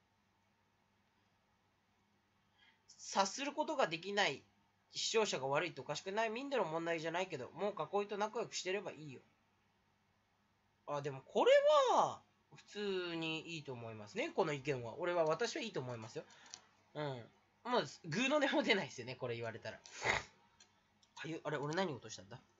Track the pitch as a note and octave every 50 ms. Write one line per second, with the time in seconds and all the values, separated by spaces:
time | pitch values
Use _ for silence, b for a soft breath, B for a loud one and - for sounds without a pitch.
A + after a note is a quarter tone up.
0 | _ _ _ _ _ _ _ _ _ _ _ _ _ _ _ _ _ _ _ _
1 | _ _ _ _ _ _ _ _ _ _ _ _ _ _ _ _ _ _ _ _
2 | _ _ _ _ _ _ _ _ _ _ b b b b b b b - - -
3 | - - - D4 D4 D4 - B3+ C#4 D4 D4 D4+ D4+ D#4+ D#4 C4+ A#3+ D#3+ E3 D#3+
4 | E3+ G3 G3+ G#3 F#3+ E3 C#3 A#2+ - _ _ _ _ _ _ _ _ _ - -
5 | - - - A3+ G#3+ - F#3 D3+ C3 C3+ C#3 D3+ E3+ E3+ C#3+ C3+ B2+ - D3+ -
6 | - F#3+ G3 G#3+ A3+ A3 G#3+ A#3+ C#4 C#4 C#4 A#3 F#3+ D#3+ D#3 E3 E3 E3+ E3+ E3
7 | D#3 E3 D#3+ F3 F#3 F#3 E3 B2+ A#2+ A2 A#2+ D3+ G3 G#3 G3 - D#3 - F#3+ G3+
8 | G3+ G3+ G#3+ G3 G#3 G#3+ A3 A#3 G3+ D3 - - - F3 F#3+ G#3 F#3+ D3+ - C#3
9 | D#3 D3 B2+ A2+ - _ _ _ _ _ _ _ _ _ _ _ _ _ _ _
10 | _ _ _ _ _ _ _ _ _ _ _ _ _ _ _ _ _ - D3 C#3+
11 | C#3 D3 C3+ C3+ - - - G#3+ D#4 A#4 C#5 C#5+ C#5+ D5 D5+ D5 C5+ A#4+ F#4 B3+
12 | F3 C#3 A2 - - _ _ _ _ _ C#3 - - - - G3+ G#3 G3+ F#3+ F#3
13 | F3+ F3 E3+ E3 D#3+ D#3+ D#3+ D#3+ - D#3+ E3+ D#3 C#3+ C#3 B2+ A#2 A#2 A2+ A2 A2
14 | G#2 G#2 - G3+ D4 E4+ - A3+ F3+ D#3 D3 C#3 B2+ D3 C#3 B2 A#2 A2+ A2 -
15 | F3 F3 F3 E3+ D#3+ D#3 D#3+ - A#3 A3+ - E4+ B3+ A3 - D#3+ C3 B2 B2 A2+
16 | A2 A2+ - D3+ - B B B B B B B B B _ _ _ _ - D3
17 | D3+ C#3+ C3+ A#2+ A2+ - _ _ _ _ _ _ - A#3 B3 A3 D#3+ C3+ - -
18 | - E3+ D3 G3+ B3 A#3+ D4 D4+ C#4 - - D#4 A#3 - A3+ F#3+ D3+ C3+ - -
19 | A2+ B2 B2+ - C3 A#2+ A#2 A#2 A#2 A2+ G#2+ A2+ - A2 - - - B B B
20 | B B B B B B - _ _ _ _ _ - _ _ _ _ _ _ _
21 | _ _ _ - - D3 E3 - - D3+ D3+ C3+ C#3 D3 D#3 F#3 G3 F3 C#3 A2
22 | - A2 - - F#2+ G2+ A2+ - - _ _